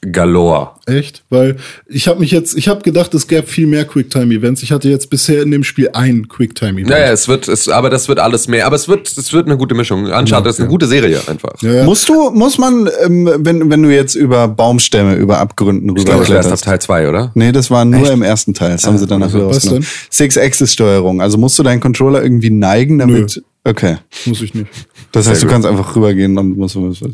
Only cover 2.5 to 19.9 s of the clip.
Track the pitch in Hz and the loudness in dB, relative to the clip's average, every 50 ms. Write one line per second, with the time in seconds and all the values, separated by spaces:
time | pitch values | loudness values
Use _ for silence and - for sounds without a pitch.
2.5 | - 151 - - 202 202 - 175 160 170 175 - - 156 - - 165 160 156 - | -6 -4 -2 -2 -2 -2 -2 -2 0 0 -2 0 -2 -4 -2 0 -2 -2 -2 -2
3.5 | - - 165 151 147 151 151 147 - 143 127 131 - 135 123 120 117 110 107 120 | -4 -2 0 0 2 0 -2 -2 -2 -4 -4 -2 -2 -2 0 0 0 0 0 -2
4.5 | 131 135 - 120 151 143 - 139 139 135 - - - 139 - - 160 147 147 147 | -2 -4 -4 -4 -4 -2 0 0 0 0 -2 -4 -4 -4 0 0 0 0 2 0
5.5 | 143 143 139 - - - 131 - - 113 123 131 123 117 107 - - - 127 113 | 0 0 -2 -4 -2 -2 -2 -2 0 0 0 0 0 0 -2 -6 -6 -4 -4 -4
6.5 | - - - 107 95 95 95 110 139 151 147 131 117 104 - - 131 131 - - | -4 -6 -6 -4 -4 -4 -2 0 2 2 2 2 2 0 0 0 -2 -2 -2 -4
7.5 | - 110 - - 80 110 123 131 127 131 - - 139 - 82 117 120 113 - - | -4 -4 -2 -2 0 0 0 0 0 -2 0 -2 0 0 2 0 0 -2 -2 -2
8.5 | 120 117 117 131 143 147 - 160 190 202 - - - - 127 - - 165 165 151 | -2 0 0 0 0 -2 0 0 -2 -2 -2 -6 -10 -8 -10 -2 -2 -2 0 0
9.5 | 147 131 131 127 - 113 120 - 104 95 101 98 85 110 135 110 113 123 101 120 | 0 -2 0 -2 -2 -2 -2 -2 -2 -4 -4 -2 -2 -2 0 2 2 2 0 0
10.5 | 113 - 123 120 160 180 165 120 123 143 120 98 80 71 - - 78 78 - - | -2 -2 -2 0 0 0 2 2 2 2 2 2 0 -2 -4 -6 -10 -8 -10 -12
11.5 | - - - 113 120 123 131 147 190 214 - - 311 311 311 262 - 220 220 269 | -12 -6 -4 0 2 2 4 4 2 2 2 2 2 2 2 2 2 2 2 2
12.5 | 277 - 254 262 247 240 220 190 - - - 175 175 175 175 170 156 147 151 160 | 2 0 0 2 2 2 0 -2 0 -2 0 0 2 2 2 2 2 2 2 0
13.5 | 170 165 160 156 151 151 156 147 143 139 135 135 - - 147 131 127 120 120 110 | 0 2 2 2 2 4 4 4 4 4 2 0 0 0 0 2 2 2 2 0
14.5 | 107 110 117 117 123 123 113 - - 110 101 98 95 90 98 98 101 80 92 - | 0 0 0 2 2 2 0 0 0 2 2 2 2 0 2 0 0 0 0 -4
15.5 | - - 104 98 101 95 98 104 95 95 98 95 95 95 90 90 101 95 87 90 | -2 -2 -2 0 0 -2 -2 -2 -2 0 0 2 2 2 2 2 2 2 2 2
16.5 | 92 92 - - 95 87 - - 98 85 80 73 76 90 120 127 110 117 113 120 | 0 -2 -2 -2 -2 -2 -2 -2 -2 0 0 0 0 -2 -4 -2 0 0 2 2
17.5 | 123 139 127 - 127 120 120 120 123 131 139 143 135 123 110 92 110 101 - - | 2 0 0 2 2 2 2 4 4 4 4 4 2 2 2 0 0 -2 -2 -4
18.5 | 98 - 92 87 87 85 - - 104 101 98 92 101 95 95 95 101 113 101 98 | -4 -2 -2 -2 -2 -2 0 0 0 0 0 0 -2 -2 -2 0 -2 -2 0 0
19.5 | 120 139 131 101 127 127 151 - | 0 0 0 0 -2 -2 -2 -4